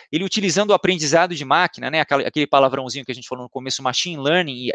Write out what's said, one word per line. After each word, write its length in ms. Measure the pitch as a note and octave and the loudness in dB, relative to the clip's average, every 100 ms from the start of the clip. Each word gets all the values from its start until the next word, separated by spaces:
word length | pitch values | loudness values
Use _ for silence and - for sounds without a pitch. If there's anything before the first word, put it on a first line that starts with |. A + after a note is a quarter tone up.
| - | -8
Ele, 140 | D#3+ F#3+ | -4 -2
utilizando 460 | - G3 D#3+ G#3 | -2 0 0 2
o 20 | |
aprendizado 600 | F#3+ F#3 F3+ D3+ E3 F3 | 2 2 0 2 4 4
de 120 | E3 C3 | -2 0
máquina, 440 | D#3 F3+ - B2 | 2 2 -2 -4
né, 120 | D#3 | -2
aquela, 260 | D3 C#3 - | 2 0 0
aquele 180 | D3+ C#3+ | -2 2
palavrãozinho 600 | C#3 C3+ C3 C3 C3+ C3 | 4 4 2 -6 -10 -8
que 60 | |
a 40 | B2 | -10
gente 140 | - | -10
falou 160 | B2+ B2 | -12 -10
no 40 | |
começo, 320 | B2+ C3 - | -10 -8 -4
machine 400 | C3 B2 F3+ D#3 | -4 -2 -4 -2
learning, 480 | C3+ F3 D#3+ B2+ B2 | 2 2 0 -4 -4